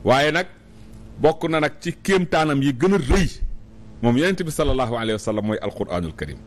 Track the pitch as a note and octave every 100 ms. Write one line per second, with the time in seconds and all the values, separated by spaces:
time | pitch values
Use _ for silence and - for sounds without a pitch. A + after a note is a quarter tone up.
0 | E2+ B2+ D3 D#3 F#3 - - - - -
1 | - - D3+ D#3+ E3+ D#3+ D3+ - E3+ E3
2 | - G3 F3+ D#3+ D#3 C#3+ C#3 B2 F3 G3
3 | B2+ G3 F3+ - - - - - - -
4 | A#2 A#2+ E3+ F#3+ E3+ D3 D3 C3 B2 A#2
5 | A2+ G#2+ - G#2+ G#2 G#2+ G2+ - G2+ F2
6 | E2+ D#2 D2 C2+